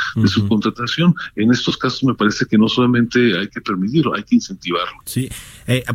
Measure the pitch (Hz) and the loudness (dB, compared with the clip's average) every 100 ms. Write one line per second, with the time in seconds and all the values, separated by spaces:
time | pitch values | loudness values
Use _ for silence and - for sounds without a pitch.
0 | - - 107 104 101 107 107 - 120 - | -4 0 0 2 0 0 -2 -4 -6 2
1 | 175 - - - 110 123 - - 131 - | 2 2 -4 -2 0 2 0 -4 -4 -2
2 | 131 113 104 - - 107 110 - 123 120 | -2 2 0 0 0 2 4 2 2 2
3 | 117 123 120 87 101 - - 95 98 147 | 2 2 2 2 -4 -8 -6 -4 0 2
4 | 135 82 - 120 - 95 - 85 90 - | 0 -2 0 0 0 -8 -6 -4 -4 -8
5 | - - 131 - - - - 127 123 | -8 -6 -6 -10 -16 -12 -2 -2 -2